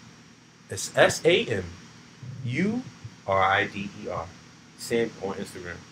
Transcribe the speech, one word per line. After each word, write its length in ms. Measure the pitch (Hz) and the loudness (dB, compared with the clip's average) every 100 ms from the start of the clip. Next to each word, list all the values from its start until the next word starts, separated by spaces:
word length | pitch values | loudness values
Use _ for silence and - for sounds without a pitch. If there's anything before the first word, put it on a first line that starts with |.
| - - - - - - - | -20 -20 -20 -20 -20 -20 -10
It's 260 | 104 - 135 | -8 -2 6
S 240 | 175 - | 6 6
A 200 | - 196 240 | 4 4 2
M 180 | 104 87 - - - - - - - | -2 -4 -10 -18 -20 -20 -16 -14 -8
U 380 | 120 135 196 247 - - - - - | -4 0 0 0 -6 -14 -18 -10 0
R 160 | 98 | 4
I 240 | 95 98 101 | 4 4 2
D 240 | 101 101 104 | -4 -8 -8
E 40 | 95 | -6
R. 180 | 90 82 - - - - - | -6 -6 -12 -20 -20 -20 -12
Sam 320 | - 117 113 - | -2 0 0 -2
on 120 | 95 | -6
Instagram. 420 | 95 101 95 87 85 - | -6 -8 -10 -10 -12 -14